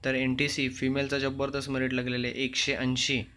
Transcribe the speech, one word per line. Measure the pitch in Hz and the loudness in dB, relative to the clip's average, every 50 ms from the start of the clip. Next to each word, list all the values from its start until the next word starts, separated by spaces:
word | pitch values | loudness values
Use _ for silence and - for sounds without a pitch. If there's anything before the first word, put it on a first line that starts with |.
| - | 0
तर | 131 131 | 0 0
एनटीसी | 127 131 131 127 131 143 143 - - 139 127 | 2 2 2 2 2 0 0 2 0 0 -2
फिमेलचा | 131 - 135 131 131 139 139 135 139 139 | 0 0 0 0 2 0 0 0 0 0
जबरदस्त | 135 135 131 135 139 139 139 139 131 143 | 0 0 0 0 -2 -2 -2 -4 -4 -2
मेरिट | 135 131 131 127 | 0 0 0 2
लागलेलं | 131 127 123 127 123 123 123 | 0 0 0 0 -2 0 -2
आहे | 123 120 | -2 -2
एकशे | - 135 127 - - - - 139 | -2 -2 -2 0 0 0 0 0
ऐंशी. | 87 131 127 127 127 - - 139 120 104 - - | 0 2 0 2 2 2 2 2 0 0 -4 -12